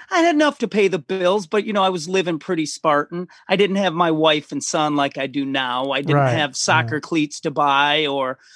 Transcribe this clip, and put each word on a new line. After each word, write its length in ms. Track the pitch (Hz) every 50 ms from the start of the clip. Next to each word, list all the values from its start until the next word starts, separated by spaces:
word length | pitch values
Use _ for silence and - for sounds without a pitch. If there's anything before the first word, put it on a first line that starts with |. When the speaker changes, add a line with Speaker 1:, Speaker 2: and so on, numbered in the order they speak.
| - -
Speaker 1:
I 80 | 392 349
had 140 | 330 349 311
enough 240 | 294 302 294 285 -
to 80 | 233 185
pay 180 | - 214 196 190
the 100 | 180 170
bills, 480 | - - 190 190 180 175 196 214 180
but, 200 | 156 220 214 202
you 80 | 220 202
know, 100 | 208 190
I 60 | 190
was 180 | 180 170 147 180
living 320 | 185 190 165 - 165 147
pretty 260 | - - 180 160 156
Spartan. 640 | 147 - - - 160 147 147 147 - 170 175 180 - - - - -
I 80 | 190 185
didn't 180 | 202 180 190
have 160 | 196 196 180 156
my 160 | 170 175 165
wife 440 | 160 156 160 156 151 151 147 - 151
and 100 | 139 -
son 320 | - - 160 151 151 147
like 220 | 143 139 139 - 139
I 100 | 135 135
do 160 | 123 143 139
now. 480 | 135 135 135 131 123 123 127 135 139
I 80 | 135 135
didn't 160 | 139 - 143
Speaker 2:
Right. 220 | 143 139 131 120 156
Speaker 1:
have 180 | 147 139 131
soccer 400 | - - 202 165 160 135 117 151
Speaker 2:
Yeah. 60 | 147
Speaker 1:
cleats 400 | - - 170 160 147 147 - -
to 100 | - 160
buy 540 | 135 156 147 143 139 139 143 147 147 156 156
or, 340 | 143 139 139 131 127 127 _ _ - -